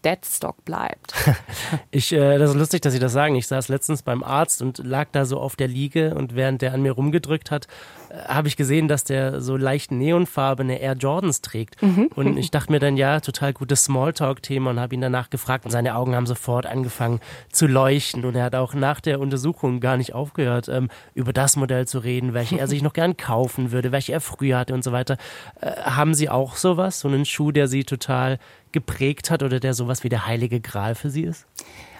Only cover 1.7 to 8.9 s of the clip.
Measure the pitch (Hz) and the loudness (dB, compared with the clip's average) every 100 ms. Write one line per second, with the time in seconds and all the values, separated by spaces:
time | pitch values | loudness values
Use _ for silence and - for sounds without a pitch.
1.7 | 156 - 139 - 160 139 143 147 143 156 | -6 -4 -2 0 4 6 6 4 4 2
2.7 | 180 143 127 127 127 151 131 - 131 127 | 2 2 2 2 2 2 2 0 -4 -2
3.7 | 135 - 151 - 123 131 135 160 - 131 | -2 -2 -4 -2 -4 -2 0 0 0 -4
4.7 | 127 131 135 147 143 131 135 131 - 131 | -6 -4 -4 -2 0 0 -2 -4 -2 -2
5.7 | 127 143 165 156 151 131 120 131 131 127 | -2 -2 0 0 0 -4 -2 0 0 -2
6.7 | 131 135 120 143 165 143 156 - 147 - | 0 0 2 2 0 0 -4 -2 -6 -6
7.7 | - - - - - - 135 147 - 135 | -16 -20 -20 -18 -14 -4 0 0 0 2
8.7 | 151 156 | 4 4